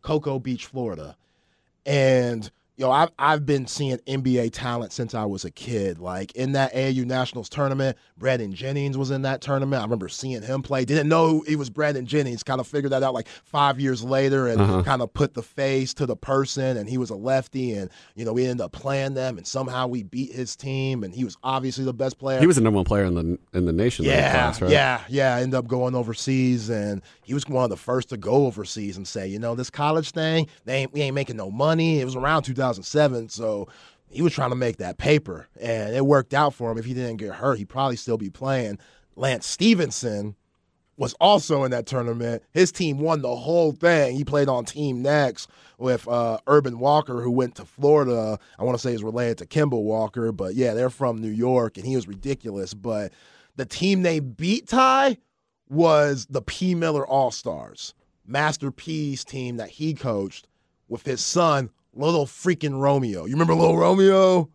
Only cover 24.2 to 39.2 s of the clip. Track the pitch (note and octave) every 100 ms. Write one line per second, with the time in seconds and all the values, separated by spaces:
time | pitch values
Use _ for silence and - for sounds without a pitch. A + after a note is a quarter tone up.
24.2 | C#3 C3 B2 - - D3 C3+ B2 - C3+
25.2 | C3+ B2 B2+ C3 B2 B2+ B2+ B2+ A#2 A2+
26.2 | - C3 B2+ B2 G#2+ A2+ G#2 G2+ - _
27.2 | - C3+ C#3+ C3 B2 A#2 - B2+ A#2+ A#2+
28.2 | G2+ B2+ C#3 G2+ G2 - G2+ F#2 F#2+ A2
29.2 | F#2+ G2+ A#2 A#2+ B2+ - D3 D#3+ D3+ -
30.2 | D#3+ D#3+ D3+ - G#2+ C3+ C3 C#3+ C#3+ C#3
31.2 | C3+ A2 G2 G#2+ D3 E3 E3 D#3 B2+ C3
32.2 | C#3 D#3+ C3 B2+ C3 A2 F#2+ D3 D3+ B2
33.2 | A2+ G#2 A2 G#2 F#2+ - - _ _ -
34.2 | E3 D3 B2+ B2+ B2 - F2+ - C3+ D3+
35.2 | D3+ E2 - _ A#2+ A2+ G#2 B2 C#3 D3
36.2 | B2 C#3 D3 - A#2 A2+ A2+ B2+ B2 A2+
37.2 | G#2 F#2+ B2 A#2+ G2+ C3 C3+ A#2+ - A2+
38.2 | G2 - C3 C3+ A2+ G2 _ _ _ -